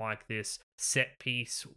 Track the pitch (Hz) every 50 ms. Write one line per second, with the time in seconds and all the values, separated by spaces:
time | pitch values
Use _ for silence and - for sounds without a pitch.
0 | 110 110 107 - - - 113 107 101 - - - - _ _ - - - - 135
1 | 127 - - - - 127 123 120 120 - - - - - -